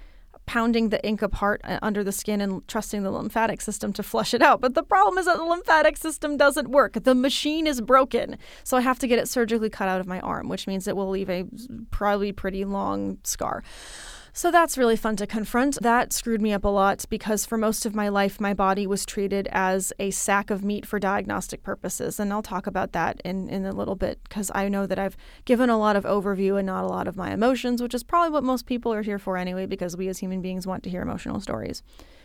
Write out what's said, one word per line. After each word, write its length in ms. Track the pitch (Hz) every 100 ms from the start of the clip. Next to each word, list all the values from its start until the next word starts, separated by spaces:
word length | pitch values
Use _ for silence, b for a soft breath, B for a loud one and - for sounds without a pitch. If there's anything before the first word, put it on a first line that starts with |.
| b b b - -
pounding 420 | 240 233 233 220
the 140 | 214
ink 200 | 208 214
apart, 360 | 196 - 202 -
uh, 160 | - 180
under 220 | 220 202
the 80 | 196
skin 280 | 196 - 208
and 280 | 202 185 -
trusting 340 | 220 - 208
the 80 | 196
lymphatic 500 | 233 214 226 226 -
system 320 | - - 208
to 120 | 196
flush 280 | 202 226 202
it 120 | 240
out. 180 | 302 226
But 140 | 254 311
the 80 |
problem 340 | - 392 403 370
is 80 | 359
that 120 | 311
the 60 |
lymphatic 540 | 330 349 - 311 302 302
system 400 | 320 - 302 285
doesn't 300 | 285 294 240
work. 360 | 277 208 226
The 120 | 254 254
machine 500 | 262 - 294 320 311
is 160 | 247
broken. 560 | 214 262 269 233 - - B B
So 140 | - 254
I 40 |
have 180 | 254 247
to 80 | 254
get 100 | 240
it 100 | -
surgically 440 | 254 226 226 220
cut 180 | - 190
out 100 | 185
of 60 | 185
my 140 | 185
arm, 280 | - - -
which 200 | 190 -
means 200 | 190 196
it 80 | 196
will 140 | 190
leave 220 | 190 190
a 140 | 180 185 - - 226 226
probably 420 | - 202 202 202
pretty 320 | 196 190 190
long 540 | 196 196 196 196 196 196
scar. 400 | - - - - B B B B B B B -
So 140 | 349
that's 260 | 339 320 262
really 200 | 233 220
fun 180 | 226 202
to 120 | 202
confront. 540 | 220 202 240 285 269
That 300 | 240 240 -
screwed 300 | - 233 220
me 100 | 214
up 140 | 202 208
a 20 |
lot 380 | 202 196 - -
because 360 | 220 220 214 -
for 120 | 226
most 280 | 214 214 226
of 100 | 208
my 140 | 208
life, 320 | 202 196 -
my 120 | 202
body 320 | 202 190 190 190
was 200 | 196 -
treated 420 | 214 196 196 -
as 440 | 185 190 190 185 -
a 140 | 196
sack 380 | - - 202 -
of 120 | 196
meat 240 | 202 208 -
for 140 | 208
diagnostic 640 | 190 202 196 202 - -
purposes. 560 | 196 - 185 - - -
And 140 | 202
I'll 80 | 208
talk 260 | - 185 202
about 240 | 190 190
that 300 | 175 170 -
in, 240 | - 190 185
in 180 | 196 190
a 60 |
little 240 | 190 202 190
bit 240 | 190 - -
'cause 220 | 214 190
I 140 | - 202
know 200 | 196 196
that 120 | -
I've 160 | 196 - B B -
given 240 | 240 247
a 80 | 220
lot 180 | 214 202
of 80 |
overview 540 | 196 196 196 190 190 196
and 80 | 190
not 180 | 185
a 40 | 185
lot 200 | 185 185
of 80 | 185
my 160 | 185
emotions, 500 | 196 240 247 247 240
which 120 | 240
is 100 | 247
probably 280 | - 349 330
what 120 | 302
most 220 | 254 247 -
people 280 | 247 240
are 100 | 214
here 160 | 208 202
for 180 | 196 185
anyway, 300 | 180 185 190
because 280 | 190 180 175
we 140 | 190
as 80 | 185
human 240 | 185 190
beings 260 | 185 185 185
want 160 | 185
to 60 | 185
hear 120 | 180
emotional 380 | - 185 - -
stories. 420 | 196 - - - b b b b